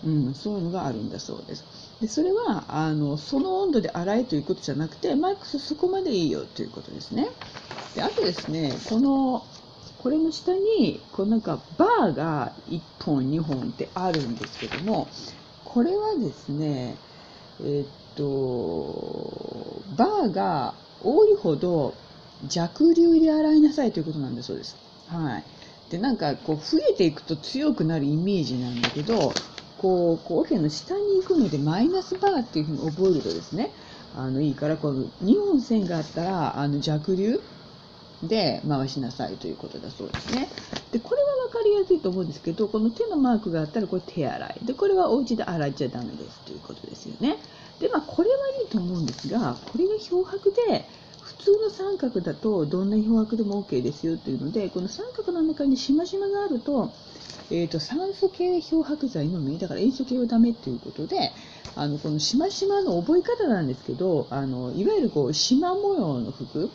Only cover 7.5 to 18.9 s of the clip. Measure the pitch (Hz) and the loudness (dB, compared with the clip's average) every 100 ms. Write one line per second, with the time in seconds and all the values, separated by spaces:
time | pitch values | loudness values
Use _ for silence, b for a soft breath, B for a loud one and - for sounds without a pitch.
7.5 | - - - - - - 453 320 175 - | -16 -14 -14 -10 -4 -4 0 0 0 -4
8.5 | 156 151 - - 220 277 269 269 254 - | -2 -2 -4 -2 2 4 4 2 -2 -6
9.5 | - - - - - 254 311 320 311 - | -20 -20 -20 -20 -6 -2 2 0 0 -2
10.5 | 370 403 440 208 - - - 202 226 214 | 0 2 2 0 -6 -12 -4 0 0 0
11.5 | 156 - - 370 480 233 135 160 151 117 | -6 -8 0 4 4 2 2 -2 -2 -4
12.5 | - - 165 - - - 143 131 156 160 | -8 -8 -8 -8 -10 0 0 2 0 -2
13.5 | 135 117 113 135 - 185 160 131 117 - | -4 -4 -6 -8 -4 0 0 -2 -6 -8
14.5 | - 113 - 180 202 - B B B B | -10 -8 -6 -2 -2 -2 B B B B
15.5 | - - 240 247 392 427 392 196 - - | -20 -4 2 2 2 0 0 -2 -4 -6
16.5 | 143 156 139 123 117 B B B B B | -2 -2 -2 -4 -8 B B B B B
17.5 | - 127 143 143 - - - 143 135 131 | -10 -4 -2 -4 -10 -18 -6 -2 0 -2
18.5 | 123 87 82 71 | -2 -2 -4 -4